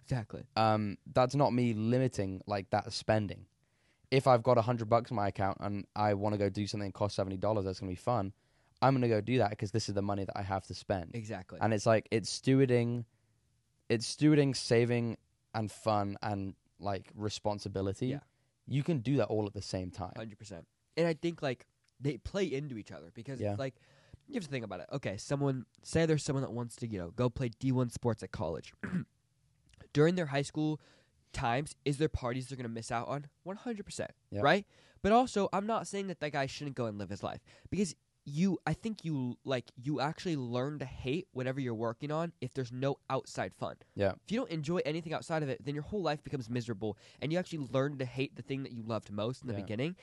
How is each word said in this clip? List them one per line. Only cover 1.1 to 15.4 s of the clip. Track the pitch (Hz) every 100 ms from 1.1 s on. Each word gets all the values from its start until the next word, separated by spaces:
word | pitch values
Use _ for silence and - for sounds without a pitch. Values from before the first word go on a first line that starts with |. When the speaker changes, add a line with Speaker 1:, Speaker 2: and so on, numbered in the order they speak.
Speaker 2:
that's | - 127 139
not | 131
me | 123 120
limiting, | 107 110 123 131 - 95 95 95
like, | 101 95
that | 104 104
spending. | - - 110 101 98 95 _ _ _ _ _ _
If | 131 135
I've | 120
got | 117 120
a |
hundred | 110 120 110
bucks | 117 120
in | 113
my | 101
account | - 98 -
and | 101 101 - -
I | 107 101
wanna | 104 104
go | 101
do | 98 101
something | 107 101
that |
costs | - 104 -
seventy | 95 95
dollars, | 101 110 95
that's | 92
gonna | 95
be | 87
fun, | - 120 98 - _ _ _ _
I'm | 127 135
gonna | 120
go | 110
do | 101 123
that | 104 107
'cause | 107
this | 113 -
is | 101
the |
money | 101 98 95
that | -
I |
have | 98 95 -
to |
spend. | - - 98 82 120
Speaker 1:
Exactly. | 107 101 92 -
Speaker 2:
And | 107 110
it's | 117
like, | 110 -
it's | 110 87 -
stewarding, | - 131 131 123 117 120 117 _ _ _ _ _ _ _ _
it's | 117 -
stewarding | - 147 147 139 123
saving | - 117 120 120 117 104 _ _